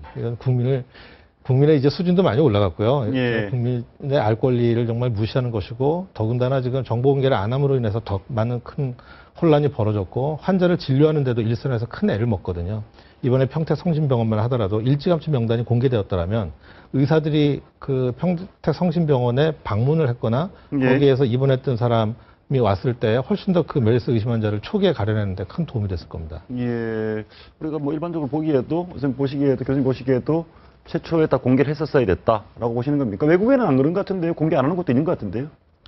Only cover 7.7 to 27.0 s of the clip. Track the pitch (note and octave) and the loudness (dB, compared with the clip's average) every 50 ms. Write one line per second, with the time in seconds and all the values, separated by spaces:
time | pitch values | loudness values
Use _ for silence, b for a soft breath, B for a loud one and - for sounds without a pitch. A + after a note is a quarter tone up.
7.7 | C#3 C3 A#2 G#2+ G2+ A2+ - - G2+ F#2+ - - C3+ A2+ A2 A#2 B2 A#2+ - - | 0 0 0 -2 -2 -4 -4 -4 -6 -6 -6 -4 -4 -2 -2 -2 -4 -6 -8 -10
8.7 | - - C#3+ B2+ B2 - b b b b b b b - - E3+ D3 D3 D3 C#3 | -8 -6 -6 -6 -6 -10 b b b b b b b 0 2 4 4 4 4 2
9.7 | - - G#2 G#2 G#2+ G#2 F#2+ - - B2 C3 D3+ D#3 C#3 - - G3 F#3 F3+ F3 | 0 0 0 0 0 -2 -2 -4 -4 -4 -4 -4 -4 -4 -2 0 2 2 2 2
10.7 | F3+ - - - C3 C3+ D3+ D#3 D#3 D3+ C#3 B2+ A#2+ A#2 A2 A2+ A#2 - - C#3 | 2 0 0 0 2 4 4 4 4 2 0 0 0 0 0 0 -2 -2 -2 -2
11.7 | B2+ A2+ A#2 A#2 - - G#3 G#3 C#3 G2+ A2+ A#2+ G#2+ F2 - - F2+ E2+ E2+ F2+ | -2 -2 -4 -6 -4 -2 0 0 0 0 0 0 -2 -2 -2 -4 -6 -4 -4 -6
12.7 | G#2+ A2 G#2+ - - b b b b b b C3 B2 C3 C3+ B2+ - D#3+ D#3+ - | -6 -6 -8 -10 -16 b b b b b b 0 2 2 2 2 0 -2 -2 -2
13.7 | D#3+ C#3+ - F3+ D#3+ D3+ D#3 C#3 B2+ A#2 A2+ A2 A2 G#2+ A2 A#2+ C3 A#2+ G#2+ F#2 | -2 -2 0 0 0 0 2 2 2 2 2 2 2 0 0 0 0 0 0 0
14.7 | G#2 A2 A2 B2+ C#3+ C#3+ C#3+ G3 E3+ D#3 - D#3 D3+ B2+ A#2 A2+ A#2 A#2 A#2+ - | 0 0 0 0 0 0 2 0 0 0 0 0 -2 0 0 0 0 0 0 0
15.7 | A#2 A#2+ B2 C3+ B2 A2 F#2+ - G2+ F2+ E2+ F2+ G#2+ A#2 G2+ D#2+ D2+ - b b | 0 2 2 2 0 0 -2 -2 -2 -2 -2 -2 -2 -2 -4 -4 -8 -14 b b
16.7 | b b b b b C3 C#3+ B2+ D#3+ D#3+ D3 D#3+ D3 D#3 D3 C#3+ C#3 - - - | b b b b b 0 2 2 2 2 2 2 2 2 2 2 0 -2 -6 -12
17.7 | _ _ - - C3+ C3 B2+ B2 B2 - - F3+ F3+ E3 F#3 - - _ - E3 | _ _ -6 -4 -2 -2 0 -2 -2 -2 -2 -2 -2 -2 -6 -10 -16 _ -4 -4
18.7 | D3+ - F3 F3+ D3+ F3 E3 D3+ D3 B2 B2 B2 A#2+ C3 D3+ D#3+ D3+ - - - | -2 0 0 0 0 0 2 2 2 2 2 2 2 2 0 0 -2 -4 -6 -4
19.7 | G#2+ G#2 A#2+ C#3 D#3 E3 D#3 B2 A#2+ A#2+ - A2 A2+ C3 E3 G3 - b b b | -2 0 2 2 2 2 2 0 -2 -2 -2 -2 0 0 -2 -4 -8 b b b
20.7 | C#3+ C#3+ C3 B2+ B2+ C#3 C#3+ C#3 B2 B2 C#3+ A2+ A#2 B2+ C3+ C#3 C3 B2+ - C#3+ | -2 0 2 4 4 6 6 4 4 4 2 2 2 2 2 2 2 2 0 -2
21.7 | B2+ G#2 A#2+ A#2+ A#2 A2+ A2 G#2+ A#2 - - - - _ _ - C#3+ C3 A#2+ G2 | -2 0 2 2 2 2 2 0 -2 -6 -12 -20 -20 _ _ -2 0 2 2 2
22.7 | G2+ - - C3+ A#2+ - - A2 G#2+ B2+ C3 - G#3 F#3 - - F3+ F3 D3+ - | 2 0 0 -2 -2 0 0 2 2 0 0 0 -2 -2 0 0 0 0 0 0
23.7 | - D3+ A#2 G#2+ B2 B2 - - B2 A2+ G#2 B2 A#2 A2+ G#2+ G#2 G#2 G#2 - - | 0 0 2 2 2 2 2 0 0 0 0 0 -2 -2 0 -2 -2 -4 -4 -4
24.7 | - G#3 G3 F#3 C#3+ - G#2 G#2+ G#2+ G#2+ G#2 G2 F#2 F#2+ G2 - - - E3 - | -2 0 2 2 2 0 -2 -2 -2 -2 -2 -2 -4 -6 -8 -8 -6 -6 -6 -4
25.7 | - A#2 G#2 G2 F#2 D#2+ - - - E2 D#2+ D#2+ D#2 D#2+ - - B2+ B2 B2 A#2+ | -4 -4 -4 -4 -4 -6 -8 -10 -12 -12 -12 -12 -12 -14 -12 -10 -8 -6 -4 -4
26.7 | A#2+ A#2 A#2 A2+ A2+ A2 | -4 -4 -4 -4 -4 -4